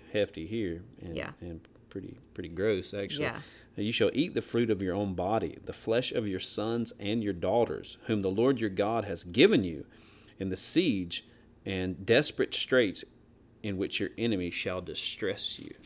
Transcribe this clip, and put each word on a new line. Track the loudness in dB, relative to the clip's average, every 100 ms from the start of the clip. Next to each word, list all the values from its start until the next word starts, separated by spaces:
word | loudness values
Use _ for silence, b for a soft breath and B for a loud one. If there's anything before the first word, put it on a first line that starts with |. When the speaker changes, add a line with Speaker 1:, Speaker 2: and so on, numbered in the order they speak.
| -4
Speaker 1:
hefty | 0 0 -4 -6
here | -4 -4 -4 -10 -14
and, | -10 -8
Speaker 2:
Yeah. | -8 -10
Speaker 1:
and | -12 -12 -16 -20 -14
pretty, | -12 -12 -14 -14
pretty | -12 -8
gross, | -2 0 0 -2 -6
actually. | -6 -4 -4
Speaker 2:
Yeah. | -4 B B B -4
Speaker 1:
"You | -2
shall | 2 2
eat | 2 0 -2
the |
fruit | 0 2 2
of | 2
your | 0 0
own | -2 0
body, | 0 0 0 -4 -12
the |
flesh | -6 0 0 0
of | -2 -2
your | -2
sons | -4 -2 0 0 -2 -4
and | -2 0
your | 0
daughters, | 0 2 4 2 0 -8 -10 -2
whom | 0
the | 2
Lord | 4 4 4
your | 0
God | 0 0 0 -2
has | -6
given | 0 6 8 8
you | 2 -2 -10 B B B B -6
in | -4
the | -2
siege | 2 2 4 2 -2 -6 b b b -12 -6
and | -2 -2 -2 4
desperate | 4 4 2 0
straits | -2 4 4 4 0 -8 -14 -20 -20 -20 -10
in | -6 -2
which | -2 -2
your | -4 -2
enemy | 0 0 -2
shall | -4 -4 -4
distress | -6 -6 -6 -4 -4 -4 -6 -8
you." | -12 -16